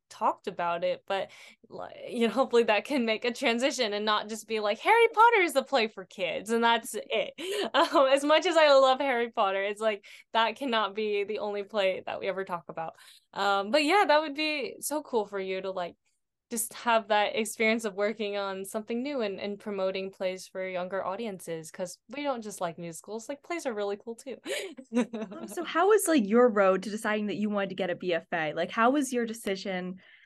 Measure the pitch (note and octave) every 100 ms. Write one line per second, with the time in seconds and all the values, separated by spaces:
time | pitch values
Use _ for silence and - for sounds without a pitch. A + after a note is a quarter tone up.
0 | _ - A3+ - - F3 E3+ E3+ F3+ F3
1 | _ G3 F#3 - - _ _ - - -
2 | A3+ B3 A3+ A3 C4 A#3 A3 G#3 - C#4
3 | A3+ G#3+ A#3+ A#3 B3+ A#3 C4+ B3+ A3 G#3
4 | G#3+ G#3+ G#3+ A3 - A3 G#3 A3+ F4 A4+
5 | A4+ A4 A#4 A4+ E4+ C4 C4 C4+ A3 G#3
6 | F3+ - F3 E3 G3 A#3 A#3 A#3 A3+ G#3+
7 | - A3 - - F4+ G#4 F#4+ C4 D#4+ E4
8 | C4+ C#4 D4 D#4 F4+ E4 D4+ C4+ C4 C4
9 | C#4 A#3+ A#3+ A#3 G3 F#3+ G3+ G3+ A3 G#3
10 | - - _ A3+ A3+ A3 C4+ A3+ G3 G3+
11 | G#3+ G3+ G3+ G#3+ G#3 G3+ G3+ A3 F#3+ F#3
12 | - - G3 F#3 F#3+ F3 - E3 D#3+ -
13 | - - _ - G3+ G3 G3+ C#4+ D4 G4
14 | E4+ D4+ D#4 C#4+ D#4 D4+ A3 - - D4+
15 | D4 A#3 G3+ G3+ F#3+ F#3 F#3+ F#3 F3 -
16 | _ _ _ _ _ A#3 - - A#3+ A3+
17 | G#3 G#3 G#3 - G#3+ - A3 A3+ A3 F#3
18 | G#3 A3 G#3 G3+ G3 F#3+ G3 A3 G#3+ A#3
19 | C4+ C#4 G#3 F#3+ G3+ G3+ G#3+ G3+ F#3+ F#3+
20 | F#3+ - F#3 F#3 - F#3+ F#3 F3+ F3+ F#3+
21 | - G3 A#3 F#3 - E3 D#3+ - F3+ -
22 | _ C4+ C#4+ B3 G#3+ G3 F3 E3 E3+ E3
23 | - A3 A3+ C#4+ - E4+ C#4+ G#3 G3+ G3+
24 | - A#3 C#4 A3+ D4+ C#5+ G4+ C4 B3+ A#3
25 | A3+ A3 G#3+ G#3 - F4+ E4 D#4+ F#4+ G#4+
26 | F4+ D#4 G3 A#3 B3 G3+ F#3+ F#3+ G3 G#3+
27 | G#3+ G#3+ G#3 F#3+ G#3 G#3 G3 F#3+ F#3 F3
28 | F3+ E3 - F3 D#3 D#3+ E3+ - B3 D4
29 | C4 A#3+ A3+ A3 - F#3+ G3+ F#3 F3+ F3+
30 | - _